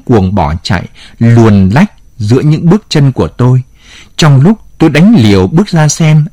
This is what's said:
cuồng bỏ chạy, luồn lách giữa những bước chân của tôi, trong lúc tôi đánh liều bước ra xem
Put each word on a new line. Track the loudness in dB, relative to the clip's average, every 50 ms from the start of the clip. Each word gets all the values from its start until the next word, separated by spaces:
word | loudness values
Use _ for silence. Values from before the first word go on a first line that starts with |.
| 0
cuồng | 0 0 0 0 0 -2
bỏ | -2 -4 -4 -4 -6 -6
chạy, | -6 -6 -6 -8 -10 -16 -20 -20 -18 -8 -2
luồn | 0 2 2 4 4 4 2 2 2 0
lách | 0 0 -2 -2 -4 -10 -20 -20 _ -8
giữa | -4 -2 -2 0
những | 0 0 -2 -2 0 0
bước | -2 -2 -2 -4
chân | -2 -2 0 0 0
của | -2 -4 -6
tôi, | -4 -2 -2 0 0 -2 -4 -6 _ _ _ -20 -20 -20 -20 -18 -8
trong | -2 0 2 2 2
lúc | 2 2 0 -2 -6 -14 -6 -2
tôi | -2 0
đánh | 2 2 2 4 4
liều | 2 2 2 2 0 0
bước | 0 -2 -2 -2 -2
ra | -2 -2 -2 -2
xem | -2 -2 -2 0 0 0 -2 -4